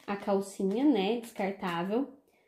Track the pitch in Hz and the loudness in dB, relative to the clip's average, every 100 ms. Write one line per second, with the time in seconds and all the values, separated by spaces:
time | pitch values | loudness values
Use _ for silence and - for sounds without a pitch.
0 | - 202 - 196 196 - 196 208 294 220 | -8 -6 0 0 0 -2 -2 2 4 4
1 | 190 240 233 - 196 202 190 170 185 220 | 4 0 -4 -4 -4 -2 -4 -2 0 0
2 | 277 - _ _ | -2 -8 _ _